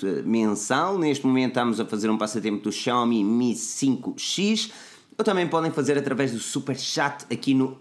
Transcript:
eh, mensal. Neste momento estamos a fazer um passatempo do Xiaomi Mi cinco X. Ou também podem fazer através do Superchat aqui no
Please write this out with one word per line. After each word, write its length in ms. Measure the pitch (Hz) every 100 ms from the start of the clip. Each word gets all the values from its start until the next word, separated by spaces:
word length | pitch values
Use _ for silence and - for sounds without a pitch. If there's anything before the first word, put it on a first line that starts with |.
eh, 200 | 95 76
mensal. 720 | - 113 107 101 - 131 180 196
Neste 260 | 156 135 135
momento 240 | 131 127
estamos 280 | 123 120 110
a 60 |
fazer 240 | 104 107 110
um 60 | 107
passatempo 440 | 107 113 104 104
do 80 | 110
Xiaomi 500 | - 127 123 117 117
Mi 320 | 101 117 123
cinco 600 | 110 - - 135 120 - -
X. 560 | - - 208 214 - - - - - -
Ou 60 |
também 220 | 220 185 170
podem 240 | 165 160
fazer 280 | 156 135 143
através 340 | 139 127 135
do 60 | 117
Superchat 880 | - 139 135 131 - 147 143 - -
aqui 220 | 120 139
no 240 | 131 131 131